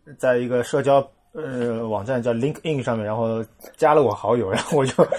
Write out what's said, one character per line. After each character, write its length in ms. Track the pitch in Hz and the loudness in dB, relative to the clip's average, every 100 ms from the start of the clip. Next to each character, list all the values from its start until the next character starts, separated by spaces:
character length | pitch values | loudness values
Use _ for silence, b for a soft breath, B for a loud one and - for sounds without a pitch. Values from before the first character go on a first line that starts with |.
| - 135 | -20 -2
在 200 | 131 123 | 0 0
一 100 | 123 | 0
个 160 | 123 | -2
社 180 | 117 143 | 0 -2
交， 260 | 135 139 135 _ _ | 2 2 0 _ _
呃， 540 | - 135 127 120 113 113 | -12 -8 -6 -4 -4 -4
网 160 | 104 | -4
站 160 | 101 127 | -4 -2
叫 140 | 117 | -2
LinkedIn 480 | 113 139 147 165 143 | -2 -2 -4 -4 -4
上 160 | 123 113 | -2 -4
面， 80 | 104 | -4
然 100 | 110 | -2
后 300 | 113 113 110 _ - - | -2 -4 -6 _ -20 0
加 160 | 156 | 4
了 80 | 151 | 6
我 80 | 123 | 4
好 240 | 104 104 123 | 2 0 0
友， 140 | 98 | 0
然 100 | 110 | -2
后 160 | - 151 | 0 0
我 40 | |
就 200 | 131 - 165 | 2 2 2